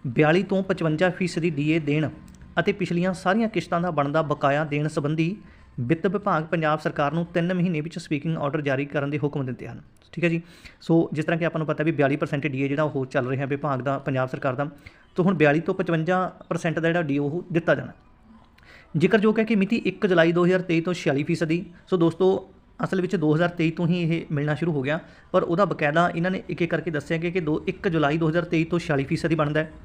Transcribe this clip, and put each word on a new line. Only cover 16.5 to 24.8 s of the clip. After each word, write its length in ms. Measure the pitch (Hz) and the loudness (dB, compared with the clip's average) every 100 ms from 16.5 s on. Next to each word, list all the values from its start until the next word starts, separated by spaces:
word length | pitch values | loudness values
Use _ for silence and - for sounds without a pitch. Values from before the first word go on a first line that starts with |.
| 170 175 160 | -4 -2 0
ਦਾ 80 | 165 | 2
ਜਿਹੜਾ 140 | 170 | 2
ਡੀ 140 | 160 143 | 0 0
ਏ 20 | |
ਉਹ 280 | 143 165 - | 0 -4 -2
ਦਿੱਤਾ 240 | 165 165 139 | -2 2 0
ਜਾਣਾ। 160 | 127 - - - - - - _ - - - 160 | 0 -14 -20 -20 -20 -20 -20 _ -20 -20 -6 2
ਜ਼ਿਕਰਯੋਗ 420 | 170 202 214 220 | 4 4 4 2
ਹੈ 40 | |
ਕਿ 120 | 220 226 | 2 2
ਮਿਤੀ 200 | 190 233 | 2 0
ਇੱਕ 320 | - 180 202 | -2 -2 2
ਜੁਲਾਈ 240 | 180 165 | 4 4
ਦੋ 140 | 170 175 | 6 4
ਹਜ਼ਾਰ 160 | 185 | 2
ਤੇਈ 200 | 175 165 | 2 0
ਤੋਂ 120 | 165 | 0
ਛਿਆਲੀ 300 | 175 - 139 | -2 0 0
ਫੀਸਦੀ, 420 | 151 165 147 170 202 - - | 0 0 0 -2 -4 -14 -2
ਸੋ 80 | 185 | 2
ਦੋਸਤੋ 560 | 165 165 185 190 - - _ - | 2 4 2 2 -4 -20 _ -8
ਅਸਲ 180 | 160 190 | -4 -2
ਵਿੱਚ 140 | 175 196 | 0 0
ਦੋ 200 | 151 151 | 2 2
ਹਜ਼ਾਰ 140 | 175 | 2
ਤੇਈ 220 | 175 165 | 0 -2
ਤੋਂ 160 | 160 170 | 0 0
ਹੀ 140 | 175 | 0
ਇਹ 240 | 170 165 - | 0 -2 -2
ਮਿਲਣਾ 240 | 151 147 151 | -4 -2 -2
ਸ਼ੁਰੂ 160 | 165 | -2
ਹੋ 100 | 147 | -2